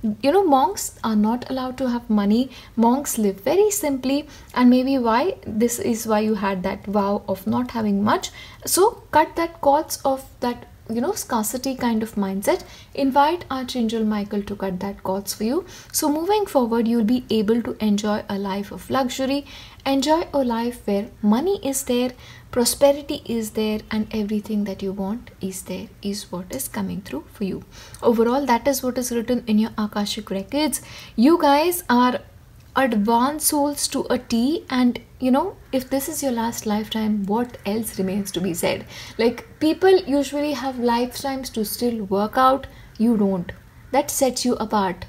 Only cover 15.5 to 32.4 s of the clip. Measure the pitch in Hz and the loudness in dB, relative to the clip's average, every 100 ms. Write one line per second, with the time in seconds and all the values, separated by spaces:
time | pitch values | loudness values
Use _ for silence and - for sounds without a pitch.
15.5 | 302 349 - - - 302 302 349 427 403 | -2 -4 -18 -8 -2 0 0 0 0 2
16.5 | 277 233 233 226 233 214 254 - 220 208 | 2 2 0 2 2 2 0 0 0 2
17.5 | 233 240 - 214 202 214 208 - 202 196 | 0 0 -2 0 0 0 -4 -4 -6 -4
18.5 | 196 196 180 - 254 254 - 262 277 285 | -6 -8 -12 -4 -2 -2 -2 -2 -2 -4
19.5 | - - - 269 269 277 320 - 285 247 | -20 -20 -8 -2 0 2 2 2 0 0
20.5 | 226 240 240 - 202 226 - 208 220 349 | 0 -4 -4 -2 -2 -4 -2 2 2 2
21.5 | 403 277 262 - 247 254 - - - - | -2 -2 -4 -2 -2 -2 -6 -20 -20 -6
22.5 | 247 240 - 277 285 294 294 - 226 214 | 0 0 4 4 4 -4 -10 -4 -6 -4
23.5 | - 214 214 - 220 214 220 202 214 202 | -2 -2 -4 -4 -4 -2 -4 -2 -4 -2
24.5 | 208 196 190 196 196 190 233 - - 190 | -4 -2 -4 -6 -4 -6 -6 -10 -10 -10
25.5 | 185 - 185 214 - 202 202 - 175 180 | -10 -10 -10 -10 -10 -8 -8 -8 -10 -8
26.5 | 262 - 220 190 175 - 277 - - 190 | -10 -8 -6 -6 -6 -8 -12 -12 -6 -6
27.5 | 160 - - - - 226 226 226 262 269 | -6 -12 -20 -20 0 2 4 4 2 2
28.5 | 240 285 269 254 254 247 233 226 247 233 | 2 2 0 -2 -2 -2 -2 0 -2 2
29.5 | 214 226 - 208 208 208 - - 190 196 | 2 2 -2 -4 -2 -4 -6 -6 -8 -4
30.5 | - 302 - - - - - 254 339 302 | -2 -2 -2 -10 -18 -8 4 6 6 6
31.5 | 285 339 349 - 240 247 - - - | 4 4 -2 2 4 4 0 -8 -20